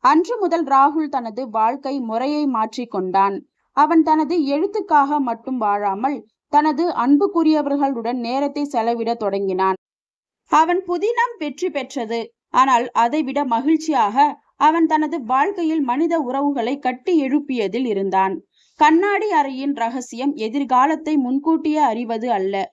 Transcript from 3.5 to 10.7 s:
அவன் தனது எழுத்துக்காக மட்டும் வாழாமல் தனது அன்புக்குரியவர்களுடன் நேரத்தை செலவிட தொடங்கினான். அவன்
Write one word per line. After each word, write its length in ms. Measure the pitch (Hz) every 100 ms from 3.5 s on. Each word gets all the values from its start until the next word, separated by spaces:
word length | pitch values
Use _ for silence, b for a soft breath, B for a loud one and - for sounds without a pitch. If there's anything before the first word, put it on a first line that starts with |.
| _ _ -
அவன் 240 | 294 330
தனது 320 | 311 311 294 349 277
எழுத்துக்காக 720 | 285 381 440 403 302 277 294
மட்டும் 360 | 262 226 - 254
வாழாமல் 600 | 208 202 208 196 254 262 - _ _
தனது 300 | 294 302 269 349 -
அன்புக்குரியவர்களுடன் 1200 | 247 285 403 339 311 311 277 285 277 240 226 254
நேரத்தை 440 | 233 262 285 285 285
செலவிட 460 | 254 220 233 226 233
தொடங்கினான். 640 | 208 196 196 185 190 190 _ _ _ _ _ _ _
அவன் 300 | 302 320